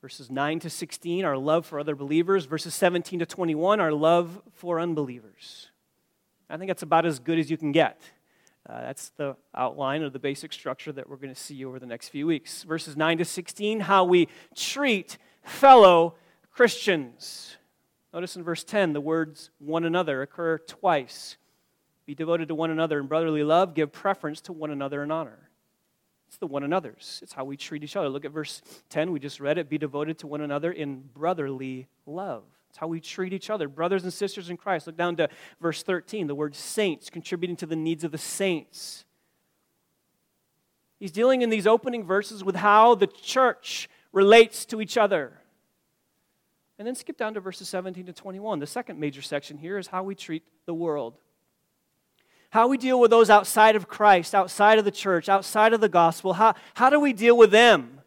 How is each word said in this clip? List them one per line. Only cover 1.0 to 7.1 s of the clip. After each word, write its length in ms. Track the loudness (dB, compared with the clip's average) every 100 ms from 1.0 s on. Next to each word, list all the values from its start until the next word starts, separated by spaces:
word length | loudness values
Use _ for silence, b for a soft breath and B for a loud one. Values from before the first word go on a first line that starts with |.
| -6 -4
our 140 | -2 -2
love 260 | 0 -2
for 160 | -2 -8
other 140 | -8
believers. 500 | -8 -2 -2 0 -2
Verses 300 | -2 -10 -8
seventeen 460 | 0 0 0 -4 -8
to 60 | -8
twenty-one, 540 | -6 -4 -2 0 2
our 120 | 0
love 500 | 2 2 2 0 -10 _
for 260 | _ -8 -6
unbelievers. 920 | -4 -4 -6 -10 -20 _ -20 -20 -20 _ _ _ _ _ _ _ _
I 80 | -12
think 100 | -8
that's 140 | -8
about 240 | 0 2
as 120 | 2